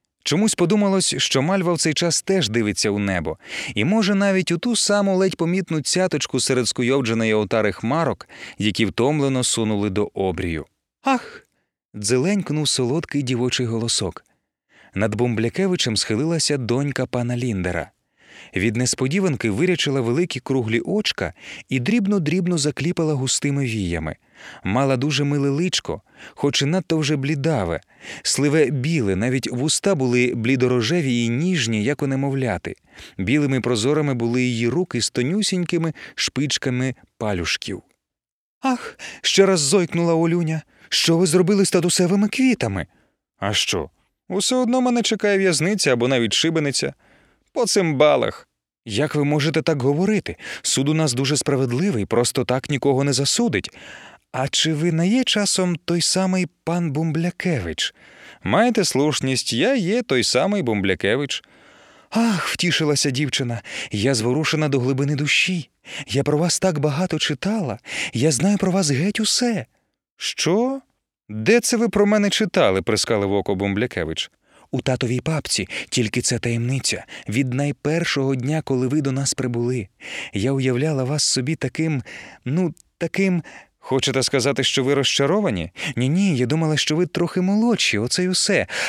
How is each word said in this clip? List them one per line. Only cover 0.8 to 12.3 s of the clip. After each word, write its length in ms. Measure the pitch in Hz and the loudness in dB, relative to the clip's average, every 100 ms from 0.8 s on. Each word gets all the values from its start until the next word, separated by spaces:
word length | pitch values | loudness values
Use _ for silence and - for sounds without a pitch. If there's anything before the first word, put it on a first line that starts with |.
| 196 190 - - | 4 2 0 -2
що 240 | - 135 | 0 0
Мальва 300 | 156 196 175 | 2 0 0
в 60 | 165 | 0
цей 160 | 160 | 0
час 280 | 147 170 - | 0 0 0
теж 260 | - 190 110 | 0 0 2
дивиться 420 | 117 107 - 107 | 0 0 0 0
у 80 | 101 | 0
небо, 400 | 98 90 78 78 - - - | 0 0 -4 -8 -10 -10 -6
і, 100 | 110 | 0
може, 300 | 139 220 196 | 2 2 2
навіть 380 | 196 202 190 175 | 2 2 0 0
у 60 | 170 | -2
ту 180 | 247 220 | -2 -2
саму 400 | - 208 196 185 | 2 2 2 2
ледь 200 | 190 - | 0 0
помітну 440 | 165 190 180 156 | 0 0 -2 -4
цяточку 600 | - 175 185 151 - 127 | 0 0 0 0 -2 -2
серед 280 | - 127 113 | 2 2 0
скуйовдженої 640 | - 123 135 113 113 110 | 0 2 2 2 0 2
отари 380 | 107 101 113 104 | 2 2 2 0
хмарок, 560 | - 110 156 135 - - - - - | 0 -2 0 0 -2 -10 -18 -18 -2
які 280 | 104 101 101 | 0 2 0
втомлено 580 | - 131 151 139 131 | 2 2 2 0 0
сунули 460 | 123 117 110 104 104 | 0 0 0 0 0
до 200 | 98 101 | 0 -2
обрію. 520 | - 95 87 90 78 - _ _ _ | -2 -2 -2 -4 -4 -8 _ _ _
"Ах!" — 440 | 269 254 - - _ _ _ _ _ 104 | 0 0 -2 -20 _ _ _ _ _ -8
дзеленькнув 720 | 104 127 170 | 0 0 2